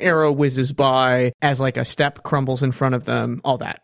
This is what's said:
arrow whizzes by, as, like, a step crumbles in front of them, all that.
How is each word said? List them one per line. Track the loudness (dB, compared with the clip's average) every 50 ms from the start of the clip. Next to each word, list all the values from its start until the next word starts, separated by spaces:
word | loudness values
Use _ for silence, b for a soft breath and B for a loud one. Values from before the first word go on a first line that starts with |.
arrow | 0 0 2 4 2 2 2
whizzes | 2 0 0 2 0 -2 -2 0
by, | 0 2 2 4 4 4 4 2 2 2 0 -2 -2
as, | -2 -2 0 0
like, | -2 -2 -2 -2
a | -6
step | -6 -2 -2 -2 -2 -2 -6 -6
crumbles | -4 -2 -2 0 -2 -2 -2
in | 0 -2 -2
front | 0 0 0 0
of | -2 -2
them, | -2 -2 -2 -2 -4 -6 -4 -2
all | -2 -2 -2
that. | -2 -10 -10 -12